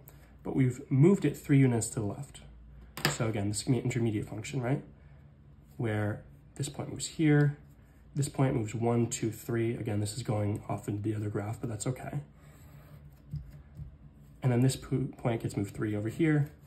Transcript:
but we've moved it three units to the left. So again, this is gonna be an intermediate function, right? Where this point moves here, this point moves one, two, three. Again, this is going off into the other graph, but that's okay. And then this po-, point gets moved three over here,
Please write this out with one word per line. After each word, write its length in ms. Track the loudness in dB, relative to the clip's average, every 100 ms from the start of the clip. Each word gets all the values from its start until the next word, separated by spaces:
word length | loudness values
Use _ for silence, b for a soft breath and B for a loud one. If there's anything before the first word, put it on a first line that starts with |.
| B B B B
but 100 | -2
we've 260 | 2 2 0 0
moved 360 | 6 8 8
it 120 | 2 -2
three 220 | 4 6
units 300 | 6 4 -2
to 100 | -4
the 80 | -4
left. 360 | -6 -12 -16 -20 -20 -20 b b -2 -2
So 160 | 0 -2
again, 220 | 0 -2
this 80 | -2
is 60 |
gonna 140 | 0 0
be 20 |
an 60 | 0
intermediate 420 | 0 0 -2 -4
function, 340 | -8 -6 -4
right? 180 | -2 -2 -6 b b b b b -20 -20 -16 -6
Where 440 | -2 0 -2 -4 -10 -20 -16
this 140 | -8 -8
point 220 | -8 -10
moves 160 | -8 -8
here, 520 | 2 6 6 6 2 -10 b b b b
this 140 | -4 -2
point 260 | 0 0
moves 220 | 0 -2 -2
one, 320 | 2 2 2
two, 240 | 0 -4
three. 420 | -4 -4 -2 0
Again, 240 | -2 -2 -2
this 180 | -2 -4
is 60 |
going 400 | -2 -2 -2 -4 -4
off 180 | -6 -4
into 160 | -4
the 140 | -4 -4
other 120 | -4
graph, 320 | -4 -6 -6
but 80 | -6
that's 200 | -4 -4
okay. 320 | -4 -6 -8 -8 B B B B B B B B -20 -12 -12 -12 -18 -18 -18 -16 -18 -20 -20 -20 -2
And 120 | 2
then 80 | 4
this 160 | 4 2
po-, 320 | -2 -2 -2 -4
point 260 | -2 -2
gets 140 | -2 -2
moved 180 | -4
three 220 | -4 -4 -2
over 120 | -4
here, 440 | 0 4 4 2 -4